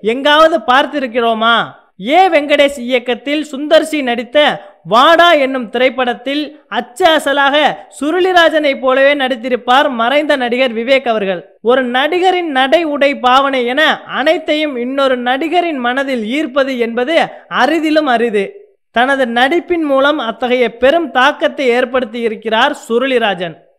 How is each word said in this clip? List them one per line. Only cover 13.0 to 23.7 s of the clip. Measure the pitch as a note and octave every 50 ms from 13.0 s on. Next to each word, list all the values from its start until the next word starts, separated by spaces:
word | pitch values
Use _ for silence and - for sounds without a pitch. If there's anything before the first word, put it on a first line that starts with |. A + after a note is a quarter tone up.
| C#4 C#4 C#4+ A3+ A3+
பாவனை | B3 B3 C4+ C#4 C#4 C4+ C4 A#3+
என | A#3+ B3+ C#4+ D#4 D4 A3+ - - D#3 E3 G#3
அனைத்தையும் | C4 D#4 D#4+ F4+ D#4 - D4+ D4+ D#4 D4+ C4+
இன்னொரு | A#3+ A#3+ B3 C4+ C#4 C#4 C4+ B3+ B3 B3 A#3+
நடிகரின் | B3+ C4+ D#4+ D#4+ D4+ F4+ E4+ E4+ D#4 C4+ A#3+
மனதில் | A#3+ B3 C4+ C#4 C4+ C4+ A#3+ G#3+ G#3 B3 D4
ஈர்ப்பது | D#4+ C#4 B3 C#4+ C4+ C4 C4+ B3
என்பது | A#3 A3+ A#3 A#3 B3 B3+ E4 D#4+ A#3 F3+ - - - _ E3+ F#3+ A#3+
அரிதிலும் | C#4 D#4 E4+ D4+ D#4+ D4+ D#4 D4+ C4+ A#3+
அரிது. | A3+ A#3 A#3+ G#3 G#3 G3 F#3+ - - - _ _ _ _ _ _
தனது | A3+ A#3+ C4+ C#4 C4+ C4 A#3 A#3 A#3+
நடிப்பின் | B3+ C4+ D#4+ F4 E4+ - F4 E4+ D#4+ D4 C4+
மூலம் | C4+ C4+ C#4+ D4+ D4+ A#3+ A3+
அத்தகைய | A3+ A3+ - A#3+ B3 B3+ A#3+ A3+ A#3 - B3
பெரும் | C4 D4 E4+ E4+ C4 B3
தாக்கத்தை | B3+ B3+ C#4+ D4 D4 D#4+ C#4+ A#3+ - C#4+ B3 A#3 B3
ஏற்படுத்தி | B3+ A#3+ B3 B3+ B3+ G#3+ G#3+ A#3+
இருக்கிறார் | A#3 A3+ A3 G3+ G#3 A3+ G#3+ A3 B3 C#4+ C#4+ - -
சுருளிராஜன். | - A3+ A#3+ B3+ C4+ C4 A#3+ A3+ G#3 F#3+ F3 F3+ E3+ D#3 - _ _